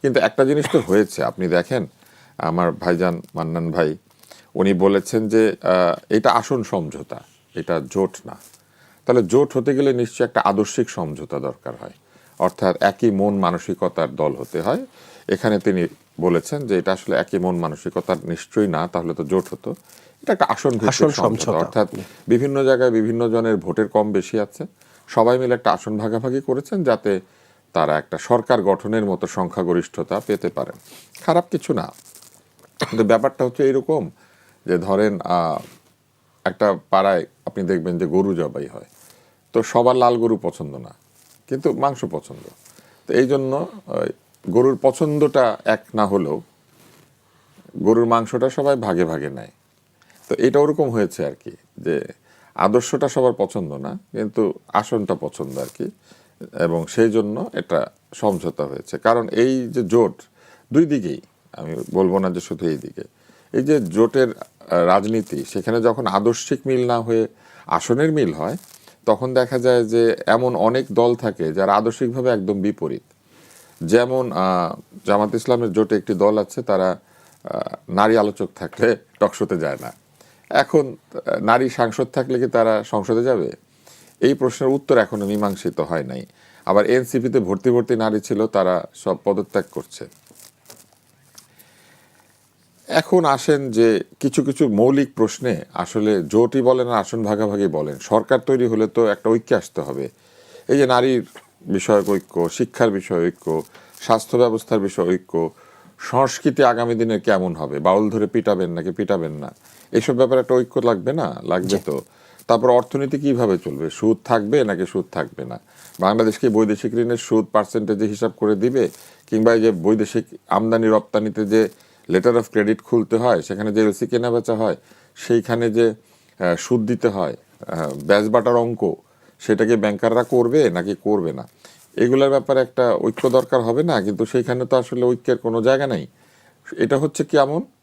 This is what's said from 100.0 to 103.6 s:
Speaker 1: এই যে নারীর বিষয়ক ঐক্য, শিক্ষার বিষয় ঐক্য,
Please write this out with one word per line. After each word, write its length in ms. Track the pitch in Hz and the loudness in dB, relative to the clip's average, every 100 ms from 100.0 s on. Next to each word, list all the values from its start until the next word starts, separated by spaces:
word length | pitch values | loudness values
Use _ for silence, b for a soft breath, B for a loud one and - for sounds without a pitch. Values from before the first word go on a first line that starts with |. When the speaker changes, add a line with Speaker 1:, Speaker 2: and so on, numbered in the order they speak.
| 65 b b b b b b | -8 b b b b b b
Speaker 1:
এই 100 | 143 | 2
যে 80 | 131 | 4
নারীর 360 | 123 131 127 - - _ _ | 4 4 0 -4 -18 _ _
বিষয়ক 480 | - 95 - 104 95 | -6 -4 2 2 2
ঐক্য, 400 | 98 - - 85 | -4 -2 -4 -4
শিক্ষার 420 | - 120 - 117 | -2 -6 0 0
বিষয় 360 | 98 - 90 85 | 0 -4 -2 -2
ঐক্য, 360 | - - 80 | -2 -6 -6